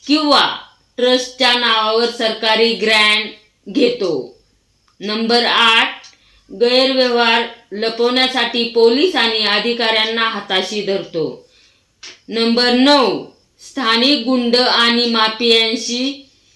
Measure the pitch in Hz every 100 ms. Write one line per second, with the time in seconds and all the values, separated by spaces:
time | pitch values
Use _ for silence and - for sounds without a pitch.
0 | - 302 294 254 165 - - _ _ -
1 | 247 254 - - 247 247 233 220 220 220
2 | 233 226 220 214 226 220 233 202 214 220
3 | 214 214 214 - _ _ - 196 240 -
4 | 185 143 120 - _ _ _ _ _ -
5 | 196 214 226 233 226 185 226 226 262 -
6 | - _ _ _ - 190 240 247 262 262
7 | 247 240 233 233 233 - - 202 226 226
8 | 240 254 254 254 233 240 233 233 226 254
9 | 370 269 226 220 208 208 233 233 226 220
10 | 220 226 226 208 - 190 202 214 185 190
11 | - 170 143 - - _ _ _ _ _
12 | - - - 220 226 233 247 240 269 285
13 | 226 156 90 - _ _ - - 226 226
14 | 262 285 226 254 240 240 247 226 233 233
15 | 240 226 220 220 233 226 226 226 233 240
16 | 269 277 - _ _